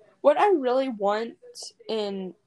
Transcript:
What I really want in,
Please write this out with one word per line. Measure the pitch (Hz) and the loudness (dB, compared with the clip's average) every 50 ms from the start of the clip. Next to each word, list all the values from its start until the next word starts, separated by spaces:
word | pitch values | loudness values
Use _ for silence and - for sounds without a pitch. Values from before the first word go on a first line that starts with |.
| _ _ _ _ | _ _ _ _
What | - 269 302 - | 2 4 4 4
I | 349 415 392 | 4 4 4
really | 311 262 247 247 262 269 269 | 2 2 2 0 0 0 -2
want | 240 208 202 202 208 214 233 233 - _ - - - - - - - _ - - | -4 -2 -2 0 0 0 -4 -6 -10 _ -20 -20 -18 -18 -18 -18 -18 _ -12 -8
in, | 220 220 208 202 196 190 185 180 175 _ _ | -6 -4 -4 -4 -6 -6 -8 -10 -12 _ _